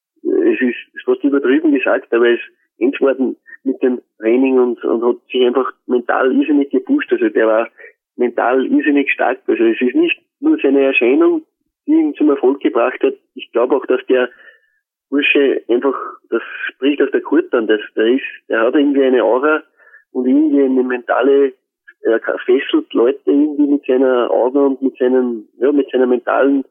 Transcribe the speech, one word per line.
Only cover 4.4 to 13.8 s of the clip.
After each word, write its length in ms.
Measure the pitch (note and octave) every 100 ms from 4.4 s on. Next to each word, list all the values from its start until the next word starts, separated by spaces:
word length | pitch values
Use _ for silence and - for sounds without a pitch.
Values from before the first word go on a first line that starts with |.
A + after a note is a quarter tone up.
| C3+ C3
und, 240 | B2 A#2
und 200 | - A#2 B2
hat 160 | A#2+ -
sich 140 | B2+ B2
einfach 260 | C3 B2+ - -
mental 480 | B2 - C#3 C3 -
irrsinnig 340 | D3+ D3 C#3
gepusht. 400 | B2+ - D3 -
Also 180 | - -
der 180 | A2+ A2
war 220 | A2 A#2 - - _ _ -
mental 500 | B2 - A#2 C3 C3
irrsinnig 460 | C#3+ D3 C#3+ C3+
stark. 280 | - - C3 -
Also 160 | -
es 160 | A2+ A2
ist 160 | B2 D#3
nicht 240 | E3+ - _ -
nur 180 | D3 D3+
seine 200 | C#3 C#3
Erscheinung, 640 | C3+ C3 B2 C#3+ E3+ D#4 - _ _ _ -
die 60 |
ihn 220 | - D#3 -
zum 140 | D3+
Erfolg 320 | C#3+ B2+ C#3
gebracht 400 | - A#2 B2 B2+
hat. 100 | C3+ - _ -
Ich 160 | -
glaube 240 | A#2+ B2
auch, 100 | C#3